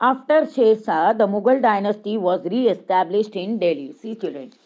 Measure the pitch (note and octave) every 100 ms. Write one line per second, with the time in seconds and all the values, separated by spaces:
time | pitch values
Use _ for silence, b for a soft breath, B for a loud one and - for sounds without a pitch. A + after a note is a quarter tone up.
0 | B3 C4 - D4+ D4+ - A3 G#3+ G#3+ D#3+
1 | F3 A3 G3+ G3+ G3+ C4 A#3 G3+ G3+ G#3
2 | G3+ A3 F3+ F#3 F3 A3+ A#3+ F3+ - F#3
3 | E3+ G3+ G#3+ F#3+ F#3+ A3+ F3 D3 C#3 D3
4 | A3 A3 F3 C#3 B2 _